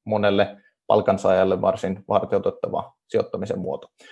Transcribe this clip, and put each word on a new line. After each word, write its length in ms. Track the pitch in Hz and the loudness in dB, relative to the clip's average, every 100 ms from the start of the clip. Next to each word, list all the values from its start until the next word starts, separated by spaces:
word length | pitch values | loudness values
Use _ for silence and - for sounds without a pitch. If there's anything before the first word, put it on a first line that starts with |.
| 107 | -4
monelle 520 | 107 104 101 98 - _ _ - | 0 2 2 0 -4 _ _ 2
palkansaajalle 720 | 107 104 95 95 92 95 92 | 2 4 2 2 4 4 2
varsin 420 | 98 95 95 95 - | 0 0 -4 -6 -2
varteenotettava 840 | 104 - 101 98 - - 82 - _ _ | -2 0 -2 -2 -4 -4 -6 -8 _ _
sijoittamisen 520 | 110 - 98 95 95 | -4 -4 -8 -6 -6
muoto. 280 | 90 71 - _ - | -6 -8 -12 _ -20